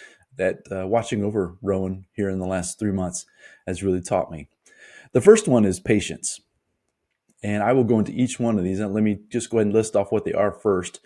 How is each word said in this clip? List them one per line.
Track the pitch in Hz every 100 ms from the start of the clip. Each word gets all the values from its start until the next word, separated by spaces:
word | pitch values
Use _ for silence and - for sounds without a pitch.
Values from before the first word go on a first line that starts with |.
| - _ _ -
that, | 95 - -
uh, | 95 95
watching | 113 110 107
over | 104 107 87 90
Rowan | 98 95 95 95 -
here | - 98
in | 95
the | 92
last | 95 90 -
three | 107
months | 95 90 - - _ - - -
has | 87
really | 98 92
taught | 87 113 -
me? | 80 - _ _ _ - - -
The | 127
first | 180 220 -
one | 123
is | 104 87
patience. | - 104 - - - - _ _ _ _ _ _ _ _ _ -
And | 104 104
I | 104
will | 135
go | 113 113
into | 101
each | - 127 -
one | 117 107
of |
these. | 90 95
And | 107
let | 104
me | 107 101 -
just | 120 -
go | 113
ahead | 104
and |
list | 110 110 101
off | 101
what | 110
they | -
are | - 101
first. | - 107 92 90 -